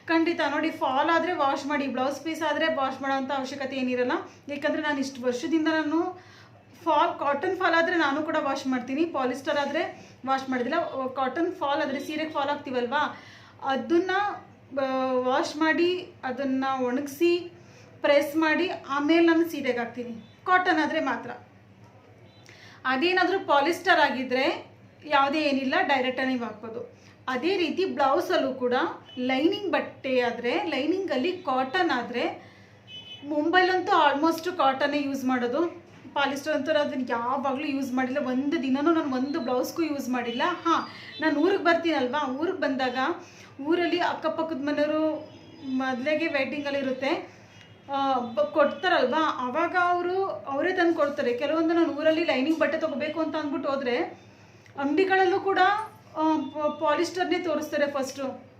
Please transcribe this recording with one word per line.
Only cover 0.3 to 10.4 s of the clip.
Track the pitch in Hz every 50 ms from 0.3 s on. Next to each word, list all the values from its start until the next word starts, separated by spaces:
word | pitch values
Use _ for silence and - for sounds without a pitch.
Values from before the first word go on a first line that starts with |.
| 330 - 311 277
ನೋಡಿ, | 277 311 311 320
ಫಾಲ್ | - - 330 277 262 277 302 330
ಆದರೆ | 330 330 330 359 359
ವಾಶ್ | 311 285 269 277 277 -
ಮಾಡಿ, | 277 294 285 285 269
ಬ್ಲೌಸ್ | 226 254 262 277 277 - -
ಪೀಸ್ | 320 311 - 320
ಆದರೆ | 302 294 311 320 320 -
ವಾಶ್ | 277 269 262 262 -
ಮಾಡೋವಂಥ | 277 269 269 269 262 262
ಅವಶ್ಯಕತೆ | 285 269 262 254 285 277 269 262 269
ಏನಿರಲ್ಲ. | 269 254 247 247 247 247 254 320 381 370 - - - - -
ಯಾಕಂದರೆ | 285 285 302 294 - 311
ನಾನು | 302 302 294 269
ಇಷ್ಟು | 262 - - 233
ವರ್ಷದಿಂದ | 240 247 240 240 - 320 330 320 311 320
ನಾನು | 320 320 302 294 302 330 370 370 359 - - - - - - - - - - - - - -
ಫಾಲ್, | 330 302 294 339 - - -
ಕಾಟನ್ | 311 285 285 277 - 370 381 349
ಫಾಲ್ | 381 339 330
ಆದರೆ | 330 330 359 359
ನಾನು | 339 311 277 277 302 302
ಕೂಡ | 330 320 311
ವಾಶ್ | 294 277 269 269 - 262
ಮಾಡ್ತೀನಿ, | 262 247 226 262 269 294 339
ಪಾಲಿಸ್ಟರ್ | 330 - 277 254 254 247 - - 233 190 190
ಆದರೆ | 185 - - 320 381 381 - - - - - - -
ವಾಶ್ | 262 269 262